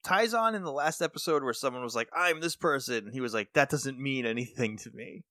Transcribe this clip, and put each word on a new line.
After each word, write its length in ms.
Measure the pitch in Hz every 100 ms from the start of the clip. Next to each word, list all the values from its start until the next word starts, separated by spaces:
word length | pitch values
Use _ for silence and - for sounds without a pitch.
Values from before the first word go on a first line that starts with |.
Tyzon 500 | - 190 233 226 226 214
in 80 |
the 80 | 175
last 280 | 139 151 160
episode 440 | 160 - - 151
where 80 | 135
someone 300 | 113 139 127
was 100 | 123
like, 140 | 113 117
"I'm 280 | 160 180 156
this 160 | 165 -
person," 480 | 160 139 127 117
and 80 | 104
he 60 | 127
was 120 | 120
like, 200 | 110 101
"That 160 | 147 139
doesn't 300 | 147 135 127
mean 260 | 139 135 117
anything 500 | 117 123 - 117 107
to 120 | 113
me"? 320 | 117 117 - -